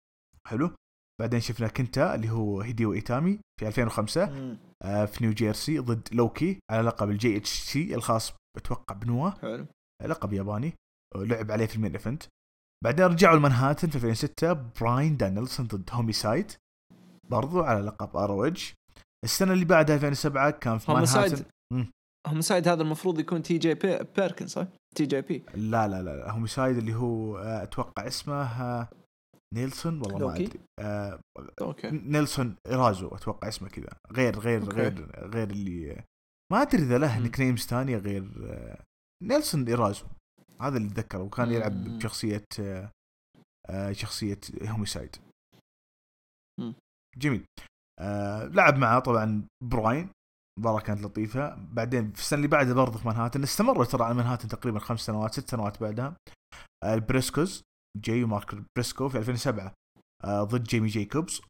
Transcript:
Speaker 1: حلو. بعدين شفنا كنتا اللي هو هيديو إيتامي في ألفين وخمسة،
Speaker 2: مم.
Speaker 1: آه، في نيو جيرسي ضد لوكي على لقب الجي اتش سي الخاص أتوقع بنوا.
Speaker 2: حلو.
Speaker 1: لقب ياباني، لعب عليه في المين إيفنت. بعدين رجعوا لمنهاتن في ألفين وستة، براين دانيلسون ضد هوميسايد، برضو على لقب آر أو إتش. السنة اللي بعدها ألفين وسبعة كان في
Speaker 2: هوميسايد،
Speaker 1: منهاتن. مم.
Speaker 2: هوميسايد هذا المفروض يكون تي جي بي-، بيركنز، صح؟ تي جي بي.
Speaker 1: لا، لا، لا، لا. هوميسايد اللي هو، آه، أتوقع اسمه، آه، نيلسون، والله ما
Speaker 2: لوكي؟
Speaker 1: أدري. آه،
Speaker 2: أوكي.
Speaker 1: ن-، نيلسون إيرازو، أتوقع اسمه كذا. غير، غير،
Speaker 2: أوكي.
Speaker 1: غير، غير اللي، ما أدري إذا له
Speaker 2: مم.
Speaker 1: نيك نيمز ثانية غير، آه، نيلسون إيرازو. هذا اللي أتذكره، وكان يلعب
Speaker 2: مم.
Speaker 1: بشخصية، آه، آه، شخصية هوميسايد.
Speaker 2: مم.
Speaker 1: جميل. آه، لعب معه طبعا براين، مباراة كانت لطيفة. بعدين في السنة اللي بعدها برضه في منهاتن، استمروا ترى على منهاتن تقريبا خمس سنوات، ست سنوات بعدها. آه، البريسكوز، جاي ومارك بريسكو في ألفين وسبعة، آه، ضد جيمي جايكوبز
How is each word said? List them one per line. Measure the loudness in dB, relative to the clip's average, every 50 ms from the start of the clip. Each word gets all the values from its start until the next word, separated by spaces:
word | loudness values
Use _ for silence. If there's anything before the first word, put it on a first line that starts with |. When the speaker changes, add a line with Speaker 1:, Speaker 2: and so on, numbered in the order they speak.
| _ _ _ _ _ _ _ _ -12
Speaker 1:
حلو. | -6 -2 -2 -2 -2 -4 -8 _ _ _ _ _ _ _ -6
بعدين | -2 0 0 0
شفنا | 0 -2 -4 -2 -4 -2
كنتا | 0 -2 -2 0 2 2 2 2 2
اللي | -2 -2 -2
هو | 0 0 0 0 -2 -2
هيديو | -4 -4 0 0 2 2
إيتامي | 2 0 -2 -2 0 0 2 0 0 -2 -4 _ _ -6
في | -6 -2
ألفين | 0 0 0
وخمسة، | 0 0 -2 -2 0 0 0 0 0
Speaker 2:
مم. | -2 -6 -8 -10 -10 -12 -16 -20 _ -10
Speaker 1:
آه، | -6 -2 0 2 0
في | 0 0 0 0
نيو | 0
جيرسي | 2 2 2 0 0 -2 -2 -2 -2 -2
ضد | 0 -2 -2 -2 -2 -2
لوكي | 2 4 4 4 2 0 0 0 -2 -2 -4 -2
على | 0 2
لقب | 2 2 2 0 0 0
الجي | 0 2 2 2 2
اتش | 2 -2 -4 -4 -4
سي | -4 -2 -2 -2 0 0 -2
الخاص | -2 0 0 0 0 0 -4 -10 -14 _ _ -12
أتوقع | -8 -4 -4 -4 -4 -6 -10 -10
بنوا. | -6 -2 -2 0 0 0 -2
Speaker 2:
حلو. | -2 -4 -8 -8 -8 -8 -10 -12 _ _ _ _ _ -8 -6
Speaker 1:
لقب | -4 -4 -4 -4 -4
ياباني، | -2 -2 -2 -2 -2 -2 -4 -4 -6 -10 _ _ _ _ _ -12 -8
لعب | -4 0 0 0 0 0 -2
عليه | 0 0 0
في | 0 0
المين | -2 -2 -2
إيفنت. | -4 -4 -6 -6 -6 -6 -8 -14 _ _ _ _ _ _ _ _ _ -2 0
بعدين | 2 4 6 6
رجعوا | 6 8 8 8 10 10
لمنهاتن | 10 8 8 6 6 4 4 2 2 0 -2
في | 0
ألفين | 0 0 0
وستة، | 0 0 -2 -4 -2 0 2 2
براين | 2 0 -4 -10 -6 -2 0 2 2 4 2 2 2
دانيلسون | 2 2 0 0 -2 -4 -4 -4 -4 -4
ضد | -4 -4 -6 -6 -4
هوميسايد، | -2 -2 0 0 0 0 0 2 2 0 0 -4 -8 -20 _ _ _ _ _ _ -20 -20 -20 -20 -20 -14 _ -2
برضو | 0 0 0 2 2 2
على | 4 4 2 2
لقب | 2 -2 -4 -6 -8 -4 -2
آر | 0 0 2
أو | 2 2 2
إتش. | 0 0 -2 -8 -10 -12 _ _ _ -20 -20 -20 _ _ -8 -4
السنة | -2 0 2 4 4
اللي | 4 4 6
بعدها | 8 8 8 8 8 6
ألفين | 4 4 0
وسبعة | 0 0 0 0 2 4 4 4
كان | 2 2 0 0 0 0
في | 2 4
Speaker 2:
هوميسايد، | 4 6 6 6 6 6 6 4
Speaker 1:
منهاتن. | 2 0 -4 -8 _ _ _ -4
مم. | -2 -2 -2 -4 -6 _ _ _ _ _ -6
Speaker 2:
هوميسايد | -2 -2 0 2 4 4 4 6 4
هذا | 4 4
المفروض | 2 0 0 0 0 0 0 0
يكون | 0 0 -2 -2
تي | 0 2 2 4
جي | 4 2 2
بي-، | 2 2 0 0 0 -2 -2 0
بيركنز، | 0 0 0 -2 -6 -10 -8
صح؟ | -6 -6 -6 -6 -8 _ _ _ -4
تي | -2 0
جي | 0 0 -2
بي. | -2 -2 -6 -6 -8 -10 -8
Speaker 1:
لا، | -4 -2 0 2 2 2 2
لا، | 0 -4
لا، | -4 -6 -6
لا. | -8 -6 -6
هوميسايد | -4 -4 -4 -4 -2 0 0 0 0
اللي | 0 -2 -2 -2
هو، | -2 -2 -2 -2 -2 -4 -6 -6 -6
آه، | -6 -6 -6 -6
أتوقع | -6 -6 -6 -6 -6 -6 -6 -8 -8
اسمه، | -6 -8 -6 -6 -4 -4
آه، | -4 -4 -4 -4 -6 -4 -4 -4 -4 -6 -8 -12 -20 -20 _ _ _ _ _ _ _ _ -8 -6
نيلسون، | -4 -4 -4 -4 -4 -4 -4 -4 -2
والله | -4 -4 -2 -2
ما | -2
Speaker 2:
لوكي؟ | -2 -2 -2 -4
Speaker 1:
أدري. | -4 -4 -12 -18 _ -12 -10
آه، | -6 -6 -4 -4 -6 -8 -10 -12 -16 _ -18 -16 -16 -14 -10 -8
Speaker 2:
أوكي. | -6 -6 -6 -8 -8 -6
Speaker 1:
ن-، | -6 -6 -4 0
نيلسون | 0 2 2 0 0 -2 -2 -2 -4 -8 -6
إيرازو، | -2 2 4 4 4 4 2 -4 -8
أتوقع | -10 -8 -6 -6 -6 -6 -6 -8
اسمه | -8 -8 -10 -12
كذا. | -12 -12 -12 -14 -16 -18 _ -6
غير، | 0 2 2 2 2 0
غير، | 0 0 2 2
Speaker 2:
أوكي. | 0 -2 -2
Speaker 1:
غير، | 0 0 0 -2 -4 -10 -12 -12 -12 -10 -6
غير | -4 -4 -4 -4
اللي، | -4 -4 -4 -4 -6 -6 -8 -8 -10 -12 -14 _ _ _ _ _ _ _ _ 0
ما | 2 2
أدري | 4 4 4 4
إذا | 4 6 4 4
له | 4 4 2
Speaker 2:
مم. | 2
Speaker 1:
نيك | 0 0 0 2
نيمز | 2 2 2 0
ثانية | -2 -2 -2 -2 0 0 -2
غير، | -2 -2 -4 -4 -4 -6 -8 -10 -12 -10
آه، | -10 -10 -10 -12 -14 -14 -16 -20 _ _ _ _ _ _ -8
نيلسون | -2 0 2 2 2 2 0 0 0 2
إيرازو. | 2 2 2 2 0 -2 -8 -14 -14 -16 _ _ _ _ _ _ -10 -6
هذا | -4 -2 -2
اللي | -2 -2 -2
أتذكره، | -4 -6 -6 -6 -6 -8
وكان | -8 -6 -2 -2 0 0
يلعب | 0 0 0 0
Speaker 2:
مم. | -2 -4 -6 -6 -6 -6
Speaker 1:
بشخصية، | -6 -6 -6 -4 -2 -2 -2 -4 -6 -10 -10 -8
آه، | -8 -8 -8 -10 -10 -14 -16 _ _ _ _ _ _ _ _ -20 _ _ _ _ -12
آه، | -8 -6 -4 -4 -4
شخصية | -4 -6 -6 -8 -6 -4 -4 -4 -4 -6 -8 -12 -10 -8
هوميسايد. | -6 -4 -4 -2 -4 -4 -4 -8 -10 -12 -14 -18 -20 _ _ _ _ _ _ _ _ _ _ _ _ _ _ _ _ _ _ _ _ _ _ _ _ _ -12 -10
Speaker 2:
مم. | -10 -10 -10 _ _ _ _ _ _ _ -10
Speaker 1:
جميل. | -4 -2 0 0 -2 -4 -10 -18 -20 -20 -20 _ _ _ _ _ -10
آه، | -8 -6 -4 -4 -4 -4 -6 -6 -6
لعب | -2 2 4 6 6 6
معه | 6 6 6 6 4
طبعا | 4 4 2 2 2 2 0 -2 -4 -6 _ -10 -6
براين، | -2 0 2 2 2 2 2 -2 -6 -12 _ _ _ _ _ _ _ -8 -2
مباراة | 0 0 0 0
كانت | 0 -2 -4 -4
لطيفة. | -4 -6 -4 -4 -4 -2 -2 -4 -4 -4 -6
بعدين | -10 -12 -6 -4 -2 -2 0 0 0 0 -2
في | -4 -4
السنة | -2 0 2
اللي | 2 4 6
بعدها | 6 6 6 6 6
برضه | 4 4 4 2 -2
في | -2 -2
منهاتن، | 0 0 0 0 0 -2
استمروا | -2 -2 2 2 4 4 4 4 4
ترى | 2 2 0 2
على | 2 2
منهاتن | 2 2 0 0 -2 -4 -6
تقريبا | -8 -4 -4 -2 -2 -2
خمس | -2 -4 -6 -4
سنوات، | -4 -4 -2 -2 -2 -2
ست | -4 -6 -6 -4
سنوات | -4 -2 -2 -4 -4 -4
بعدها. | -6 -4 -4 -4 -6 -6 -8 -12 -18 -20 -20 _ _ _ -20 -20 -20 -20 _ -6 -2
آه، | 0 2
البريسكوز، | 2 2 2 2 2 2 2 0 0 0 0 -2 -8 -16 _ _ _ _ _ -12
جاي | -6 -2 0 2 2 2
ومارك | 2 0 -2 -2 -4 -10 -10 -10 -8 -4
بريسكو | -4 -4 -4 -2 -4 -4 -2
في | -2 -2
ألفين | -2 -2 -2
وسبعة، | -2 0 -2 -2 -2 -4 -10 -14 _ _ _ _ _ _ _ _ -10 -4
آه، | -2 0 0 0
ضد | 2 0 -2 0
جيمي | 2 2 2 2 2
جايكوبز | 0 0 -2 0 -2 -2 -2 -2 -6 -10 -10 -8